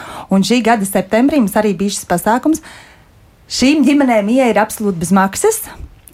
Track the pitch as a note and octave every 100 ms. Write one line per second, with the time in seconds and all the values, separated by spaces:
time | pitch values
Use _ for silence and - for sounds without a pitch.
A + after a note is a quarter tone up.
0 | - - - G3 F#3+ B3 A3 A#3 F#3+ G3
1 | F3+ A3 C#4 D4+ G3+ A3 G#3+ F3 G3 -
2 | - F3 G#3+ A#3+ D4+ D#4+ - - - -
3 | _ _ - _ - - B3+ D#4 B3+ C#4+
4 | C4 A3 G3+ B3+ B3 G3+ G#3+ - G3+ E3+
5 | E3+ F#3+ F#3+ - G#4+ G#4+ - - - -
6 | -